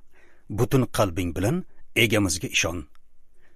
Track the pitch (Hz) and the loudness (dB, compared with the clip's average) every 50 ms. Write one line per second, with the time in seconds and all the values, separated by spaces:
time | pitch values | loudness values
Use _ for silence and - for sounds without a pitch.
0 | - - - - - - - - - - 107 101 127 - 143 131 120 - - - | -12 -16 -20 -20 -20 -20 -20 -20 -14 -6 0 0 2 4 4 4 2 2 2 2
1 | 110 95 82 98 90 85 76 90 92 110 165 185 175 - - - - - - - | 2 2 0 -2 -2 -2 -2 0 0 2 0 0 -2 -6 -12 -14 -14 -2 2 4
2 | 120 - 110 104 101 90 90 - - 123 - - - 82 87 82 - - - - | 4 4 4 4 2 2 0 -4 -6 -4 -2 -2 -2 -2 -4 -6 -10 -12 -16 -20
3 | - - - - - - - - - - - | -20 -20 -20 -20 -20 -20 -20 -20 -20 -20 -20